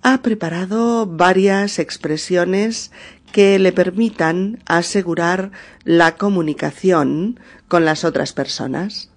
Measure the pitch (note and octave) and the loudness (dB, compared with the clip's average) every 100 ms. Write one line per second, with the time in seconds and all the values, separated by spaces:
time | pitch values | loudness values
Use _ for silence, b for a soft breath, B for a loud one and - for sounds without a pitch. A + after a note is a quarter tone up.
0 | B3+ C4 B3+ G#3+ E3+ E3+ F#3 G#3+ A#3 A#3 | 2 0 0 -4 -4 -6 -4 -2 0 0
1 | G#3+ E3 F3 F#3 G3 G3 G3+ - D#3+ - | -2 2 4 4 4 2 -2 -4 -6 -6
2 | D3 D#3 - F3+ F3 F#3+ A3 A3+ - B | -6 -6 -2 0 0 0 -2 -4 -12 B
3 | B B _ - G3 G3 F#3+ F#3 F3+ F#3 | B B _ 2 4 6 4 2 0 2
4 | A3+ A3 D#3+ E3+ F#3+ A#3 - E3 E3+ G3+ | -2 0 -2 0 -2 -6 -2 0 0 -4
5 | F3 E3+ E3+ F#3 F#3+ F#3+ B B - E3+ | -2 -2 -2 -2 -4 -12 B B 0 4
6 | E3 E3 G3+ F#3+ D#3 D3 D3+ C#3+ F#3+ F3 | 4 2 0 0 -2 -4 -6 -2 2 2
7 | C3+ D3 G3 B3 B B _ F3 D#3+ D#3 | 2 -2 -4 -8 B B _ 0 2 0
8 | E3+ D#3+ D3 - C3+ - C3 C3+ F#3+ - | -2 -2 -4 -6 -8 -6 -6 -6 -6 -10
9 | - | -18